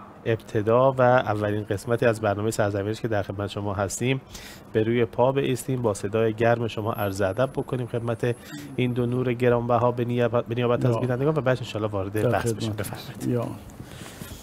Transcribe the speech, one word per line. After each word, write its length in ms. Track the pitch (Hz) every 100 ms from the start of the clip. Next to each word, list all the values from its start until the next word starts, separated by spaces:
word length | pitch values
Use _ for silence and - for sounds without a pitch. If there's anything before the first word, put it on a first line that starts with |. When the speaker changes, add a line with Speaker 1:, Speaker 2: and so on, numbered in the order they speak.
| - - -
Speaker 1:
ابتدا 640 | 113 - 113 104 117 135
و 100 | 131
اولین 640 | 123 127 117 104 104 104
قسمتی 420 | 104 101 - 117 123
از 160 | 107
برنامه 300 | 104 101 107
سرزمینش 500 | - 104 101 101 110
که 60 | 120
در 160 | 104
خدمت 260 | 98 98 101
شما 240 | 104 101
هستیم 480 | 98 98 - 120 135 - - - - -
به 100 | 117
روی 220 | 110 120 117
پا 260 | - 123
بایستیم، 500 | 135 139 127 - 131
با 120 | 117
صدای 400 | 101 101 110 113
گرم 340 | 110 117 117 117
شما 260 | - 107
عرض 280 | 113 104 95
ادب 280 | 98 98 135 139
بکنیم 320 | 131 127 120
خدمت 480 | 120 117 117 127 117 - - 143 131
این 180 | 127
دو 120 | 120 123
نور 280 | 123 127
گرانبها 580 | 120 123 120 120 120 123
به 140 | 120 120
نیاب-، 400 | 120 120 120 117
به 80 | 117
نیابت 300 | 120 120 127
از 80 |
Speaker 2:
یا. 60 | 113
Speaker 1:
بینندگان 340 | 123 123 139 156
و 60 |
بعد 160 | 127 127
انشاءالله 340 | 117 110 107
وارد 220 | 104 95
Speaker 2:
در 160 | 107 120
Speaker 1:
بحث 240 | 104 117
بشیم. 200 | 110 110
Speaker 2:
خدمت. 180 | 104 -
Speaker 1:
بفرمایید. 380 | - - 120 127
Speaker 2:
یا. 180 | 123 120 - - - - - - - - -